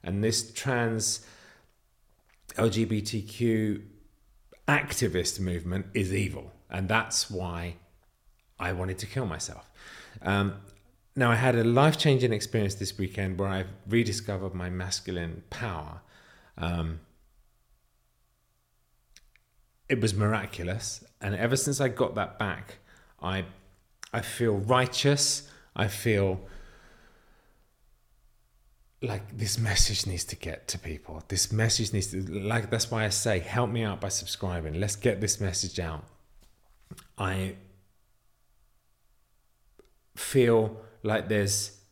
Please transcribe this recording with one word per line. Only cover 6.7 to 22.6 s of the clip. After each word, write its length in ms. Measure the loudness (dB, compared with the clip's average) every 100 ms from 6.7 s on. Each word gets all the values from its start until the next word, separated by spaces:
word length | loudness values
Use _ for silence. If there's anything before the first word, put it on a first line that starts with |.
And 160 | -6 0
that's 400 | 0 2 -2 -2
why 460 | -4 -4 -4 -8 -10 -18 _ _ _ _ _ _ _
I 140 | -4
wanted 260 | -2 -4 -4
to 60 | -6
kill 220 | -4 -4
myself. 420 | -6 -8 -12 -18 -20 -20 -20 -18 -8
Um, 340 | 0 2 2 -2 -14 -20 _ _ _ 2
now, 160 | 4
I 40 | 4
had 200 | 4 4
a 80 |
life-changing 680 | 6 8 6 6 4 6 4
experience 440 | 0 0 0 0 -2
this 220 | -6 -4
weekend 420 | -4 -2 -4 0
where 100 | -2
I 160 | -2 -4 -8 0
rediscovered 680 | 2 2 -2 -4 -4 -4
my 160 | -6 -6
masculine 760 | -4 -4 -6 -4 -4 -4 -8 -10
power. 520 | -8 -6 -6 -8 -14 -18 -20 -20 -20 -20 -6
Um, 420 | -2 0 -2 -6 -12 _ _ _ _ _ _ _ _ _ _ _ _ _ _ _ _ _ _ _ _ -20 _ _ _ _ _ _ -2
it 100 | 2
was 140 | 2
miraculous. 880 | 2 2 2 -2 -6 -4 -4 -6 -10 -16 _
And 160 | -4 0
ever 200 | 2 2
since 260 | 2 2
I 80 | 0
got 260 | 2 0 0
that 220 | -4 -2
back, 400 | -2 -2